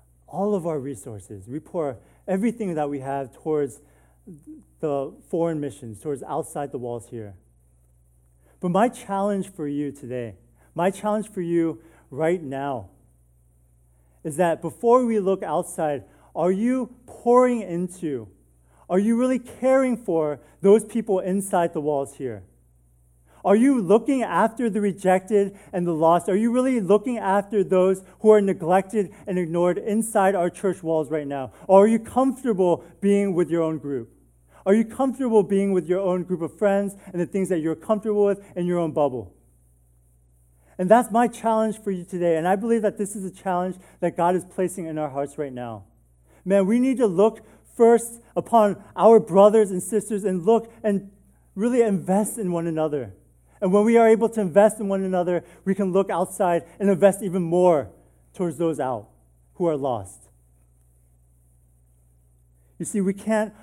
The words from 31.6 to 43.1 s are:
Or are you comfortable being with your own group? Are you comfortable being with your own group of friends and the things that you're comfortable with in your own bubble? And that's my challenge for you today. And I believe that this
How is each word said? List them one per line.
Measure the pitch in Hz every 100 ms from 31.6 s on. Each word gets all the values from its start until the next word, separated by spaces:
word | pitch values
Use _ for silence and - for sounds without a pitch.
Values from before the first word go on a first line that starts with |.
| -
Or | 190 214
are |
you | 226
comfortable | 220 247 269 - 254 190 180 160 - -
being | 196 202 202
with | 170 156
your | 165
own | 160 156
group? | 139 135 113 _ _ _ _ - 185
Are |
you | 214
comfortable | 226 - 269 247 254 220
being | 190 196 196
with | 185 156
your | 180
own | 196 180
group | 180 175
of | 160 -
friends | 208 196 202 196 -
and | 180
the | 170
things | 196 180
that | 175
you're | 160 160
comfortable | - 214 220 208 202
with | 196 - 180
in | 175
your | 175
own | 165
bubble? | 151 143 123 92 _ _ _ _ _ _ _ _ _ _ _ _ _ _ -
And | 180
that's | 233 240
my | 220 240
challenge | 240 226 220 220 214
for | 208
you | 185
today. | 175 180 175 160
And | 175
I | 196
believe | 226 233
that | 202 -
this | 202